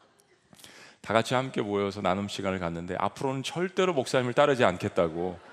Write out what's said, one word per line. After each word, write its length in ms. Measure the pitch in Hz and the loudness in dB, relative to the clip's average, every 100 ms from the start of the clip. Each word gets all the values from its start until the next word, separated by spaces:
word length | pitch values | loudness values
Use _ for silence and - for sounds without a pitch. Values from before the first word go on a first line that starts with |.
| _ _ _ _ _ - - - - - | _ _ _ _ _ -20 -20 -20 -20 -12
다 100 | - | 0
같이 220 | 110 110 | 2 2
함께 280 | 127 131 - | 0 0 -2
모여서 380 | 107 101 101 101 | 0 0 0 0
나눔 260 | 98 95 101 | 0 0 -2
시간을 300 | - 98 95 | -4 -2 -2
갖는데 380 | 85 85 87 90 | -2 -4 -6 -2
앞으로는 460 | 101 - 139 135 | -4 -2 -4 -4
절대로 480 | 123 160 185 - 185 | -6 -6 -4 0 0
목사님을 380 | 151 117 135 123 | 0 0 0 2
따르지 300 | 120 147 123 | 4 4 6
않겠다고 720 | 110 90 101 - 85 82 90 85 - | 4 2 -2 2 0 0 -6 -6 -14